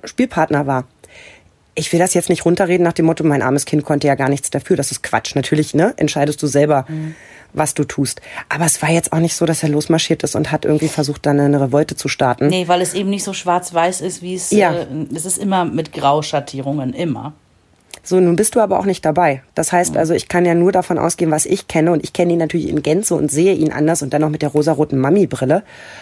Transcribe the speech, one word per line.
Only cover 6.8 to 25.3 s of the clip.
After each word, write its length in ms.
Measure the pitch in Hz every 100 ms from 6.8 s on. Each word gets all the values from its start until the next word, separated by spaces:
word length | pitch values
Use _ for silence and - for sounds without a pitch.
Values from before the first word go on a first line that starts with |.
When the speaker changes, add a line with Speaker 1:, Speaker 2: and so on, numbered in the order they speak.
| 127
Speaker 2:
Mhm. 280 | 156 156 160 - - -
Speaker 1:
was 220 | - 156
du 80 | -
tust. 380 | 143 - 135 - - - -
Aber 160 | 147
es 160 | 175 -
war 100 | 151
jetzt 220 | 165 -
auch 60 | 160
nicht 160 | 165
so, 100 | -
dass 200 | 160 156
er 40 | 151
losmarschiert 540 | 147 151 160 - 156
ist 140 | 156 -
und 160 | 147
hat 120 | 151
irgendwie 240 | - 151 151
versucht, 380 | - 143 143 151
dann 140 | 143
eine 200 | 143 143
Revolte 360 | 135 143 156 -
zu 100 | 139
starten. 400 | - 131 123 143
Speaker 2:
Nee, 220 | 185 175
weil 120 | 180
es 140 | 180
eben 160 | 180 196
nicht 140 | 202
so 80 | 202
schwarz-weiß 680 | 190 175 175 180 170 175 185
ist, 200 | 185 -
wie 140 | 175 185
es, 160 | -
Speaker 1:
Ja. 200 | 208 180
Speaker 2:
äh, 140 | 170 156 147 -
es 120 | 165 180
ist 100 | -
immer 260 | 202 190
mit 280 | 170 160 156
Grauschattierungen, 1040 | - 139 147 147 147 139 135 135 147 127
immer. 380 | 123 170 110 147 - _ _ _ _ _ -
Speaker 1:
So, 180 | - 185
nun 160 | 175 170
bist 180 | 214
du 60 | 240
aber 180 | 202 196
auch 60 |
nicht 200 | 196 180
dabei. 380 | 160 151 165 135 - -
Das 160 | 160
heißt 220 | 175 170
Speaker 2:
Mhm. 40 | 160
Speaker 1:
also, 160 | 160
ich 140 | 170 -
kann 160 | 175
ja 100 | 175
nur 160 | 170 180
davon 260 | 185 - 170
ausgehen, 360 | 170 - 170
was 120 | 151
ich 220 | - 185 -
kenne. 240 | 165 165
Und 140 | 160
ich 80 | -
kenne 200 | - 175
ihn 40 | 170
natürlich 300 | 156 170 151
in 140 | 147
Gänze 340 | 147 170 220 170
und 160 | 143
sehe 200 | 143 190
ihn 200 | 160 156
anders 280 | 135 151 170
und 140 | 135
dann 60 | 147
noch 80 | 156
mit 120 | 151
der 80 | 147
rosaroten 500 | 151 151 143 151 135
Mami-Brille. 640 | 139 202 165